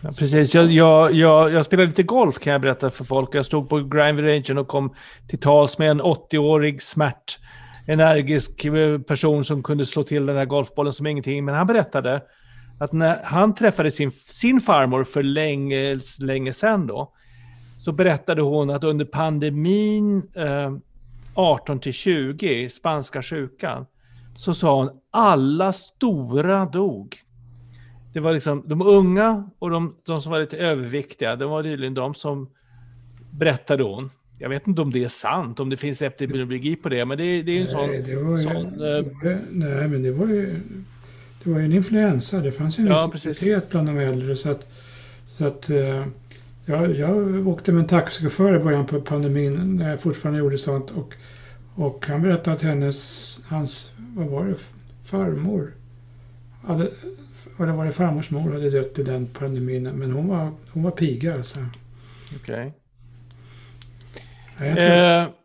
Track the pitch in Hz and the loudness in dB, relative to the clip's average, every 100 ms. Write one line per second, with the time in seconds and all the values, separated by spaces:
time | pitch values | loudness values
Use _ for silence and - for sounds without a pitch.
0 | 151 - 143 151 143 170 170 160 165 156 | -10 -4 2 4 6 8 8 8 8 8
1 | 160 160 165 156 160 165 151 185 180 156 | 8 6 8 8 6 4 2 4 4 4
2 | 185 247 202 131 143 139 135 131 135 - | 2 4 2 2 0 2 2 0 -2 -4
3 | 127 131 131 147 135 151 135 151 139 147 | -2 -2 0 -2 0 -2 0 -2 0 2
4 | 147 147 151 151 131 135 135 139 135 - | 4 4 2 0 0 -4 -2 -2 -4 -8
5 | - - - - 147 147 143 - 156 151 | -20 -20 -10 -2 6 6 6 2 2 4
6 | 175 156 - 156 147 156 151 139 - - | 2 0 -2 0 2 4 2 -2 -6 -2
7 | 147 - - - - - - - - 156 | -2 -2 -14 -16 -16 -20 -20 -16 -4 4
8 | 160 156 135 151 127 - 151 151 151 151 | 6 6 2 -2 -2 -6 -2 2 2 0
9 | 127 147 160 147 135 147 120 147 131 156 | -2 0 2 2 0 -4 -2 -2 -2 -2
10 | 139 147 139 139 135 143 131 - 143 131 | -2 -2 0 -2 0 -2 -2 -2 -4 -2
11 | 151 147 135 143 143 143 185 233 - 139 | -4 -4 -4 -4 -2 0 2 2 2 -2
12 | 123 139 - _ _ - - - 147 160 | -2 -4 -6 _ _ -20 -20 -8 -4 0
13 | 165 165 - 160 214 196 226 - 156 - | 2 0 -2 2 2 4 2 4 -2 0
14 | 143 - - - 240 262 - 156 131 127 | -4 -4 -16 -2 2 2 4 4 4 2
15 | 131 147 139 143 156 143 139 135 139 135 | 0 -2 0 0 -2 -2 -2 -2 -2 -4
16 | 123 - 135 135 131 127 214 214 143 107 | -8 -8 -4 -4 -4 -2 0 0 -2 -6
17 | 143 _ _ - - - - - - 147 | -10 _ _ -20 -20 -20 -20 -10 -6 2
18 | 185 147 - 160 143 151 143 143 156 151 | 2 2 0 0 2 0 0 0 0 0
19 | 147 147 160 151 151 147 165 208 214 214 | -2 -2 -2 0 -2 -2 0 2 2 0
20 | 208 196 190 - 151 143 139 139 - - | 0 0 -4 -6 -4 -4 -4 -8 -14 -20
21 | - - - - 180 135 - 135 139 127 | -20 -20 -10 2 2 2 0 -6 -4 -4
22 | 196 165 135 151 190 120 123 - 170 151 | 0 0 0 -4 -2 -2 -4 -4 -2 -2
23 | 135 139 131 160 131 _ 160 127 131 _ | -4 -10 -8 -8 -8 _ -8 -8 -10 _
24 | _ - - - - 170 170 135 135 - | _ -20 -20 -8 -4 0 2 2 0 -6
25 | _ 214 214 160 135 156 190 190 - _ | _ 4 6 6 4 2 0 -2 -12 _
26 | 247 170 120 131 170 196 185 160 196 110 | -2 0 -2 0 2 2 0 -2 -2 -4
27 | 101 - _ - - - - - - - | -14 -20 _ -20 -20 -20 -20 -20 -20 -20
28 | - 165 156 160 151 143 156 151 190 196 | -12 -2 0 0 0 -4 -2 0 6 6
29 | 185 185 220 214 196 _ 175 165 165 - | 6 4 2 0 -6 _ -4 -2 -4 -8
30 | - 160 147 160 147 156 170 147 120 143 | -6 -6 -2 -2 -2 -2 -2 -2 -2 -6
31 | 139 - 113 120 139 156 156 147 131 131 | -8 -6 -4 -2 -4 -4 -4 -6 -6 -6
32 | 131 147 151 139 131 _ _ - - - | -6 -6 -8 -8 -10 _ _ -20 -20 -20
33 | - - - 147 160 131 - 143 117 101 | -20 -20 -20 0 0 0 -2 0 0 -4
34 | 135 _ _ - 131 139 202 170 143 123 | -12 _ _ -14 -8 -6 -2 -2 0 -2
35 | 120 - 110 165 135 117 131 135 147 131 | -4 -6 -4 -4 -6 -8 -6 -4 -6 -6
36 | 139 - 139 135 127 127 139 160 170 123 | -6 -6 -6 -6 -6 -6 -6 -6 -4 -4
37 | 120 143 175 180 165 175 185 151 143 135 | -4 -4 -2 -4 -2 -4 -2 -4 -4 -4
38 | 127 135 151 165 151 165 175 185 151 147 | -6 -6 -2 -2 -2 -4 -8 -6 -4 -2
39 | 139 - 165 185 226 180 147 139 151 139 | -4 -6 -4 -4 -6 -4 -4 -2 -2 -2
40 | 127 131 220 208 196 170 - 190 190 - | -2 -2 0 -2 -2 -8 -10 -16 -18 -20
41 | - - - - 175 160 156 180 185 214 | -20 -20 -20 -10 -2 0 2 2 2 2
42 | 214 135 - 196 139 127 156 160 214 156 | 2 0 -2 -4 -4 -4 -4 0 2 4
43 | 160 156 160 151 190 208 - 170 151 147 | 2 -4 -8 -2 0 0 0 -2 0 0
44 | 135 127 131 135 147 143 - - - - | -2 -2 -4 -4 -4 -6 -8 -20 -20 -20
45 | - - - - 147 - - 147 135 135 | -20 -20 -20 -4 -4 -4 -2 0 0 -4
46 | 139 - - - - - - 151 175 143 | -6 -12 -20 -20 -20 -16 -4 0 0 0
47 | 151 208 196 190 190 170 - 170 165 175 | 0 0 0 0 0 -2 2 2 4 2
48 | 165 - 156 - 196 170 156 143 139 147 | 2 -4 -4 2 4 4 2 0 0 -4
49 | - 147 147 143 143 143 185 185 160 147 | -2 -2 0 0 0 -2 -2 -2 -2 -2
50 | 170 151 156 151 143 139 - 135 131 - | -4 -4 -4 0 0 -2 -2 -4 -4 -10
51 | - - - - - - - - 147 131 | -10 -16 -20 -20 -20 -20 -16 -4 -4 -4
52 | - 143 180 170 170 156 156 143 139 139 | -6 0 2 2 0 -2 0 0 -2 -4
53 | - - - - - 156 139 - - - | -6 -6 -8 -10 -8 -6 -6 -8 -14 -18
54 | 240 226 156 139 190 180 - - - - | -14 -8 -6 -4 -4 -6 -10 -20 -20 -20
55 | - 196 185 147 170 208 143 - - - | -8 -4 -4 -2 -4 -4 -6 -14 -20 -20
56 | - - - - - - - 160 175 - | -20 -20 -20 -20 -20 -18 -6 -4 -4 -6
57 | 349 392 - - - - 165 156 156 147 | -16 -16 -20 -20 -20 -6 -4 -2 -4 -2
58 | 175 147 156 147 160 147 143 139 131 - | -2 -2 -4 -4 -4 -2 0 -2 -2 -6
59 | 131 127 123 - 139 131 127 127 127 139 | -4 -4 -6 -8 -8 -6 -4 -6 -6 -6
60 | 135 131 175 180 156 156 - 160 170 170 | -6 -4 -2 -2 -4 -8 -10 -4 -4 -2
61 | 160 117 160 151 120 139 127 - - - | -2 -2 -4 -6 -8 -10 -12 -12 -20 -20
62 | - - - 143 - 113 127 151 _ _ | -20 -20 -18 -18 -12 -10 -10 -14 _ _
63 | - - - - - - - - - - | -20 -20 -20 -20 -20 -20 -20 -20 -20 -20
64 | - - - - - - 143 170 175 175 | -20 -20 -20 -20 -20 -8 -2 4 6 8
65 | 175 170 170 - | 8 6 2 -8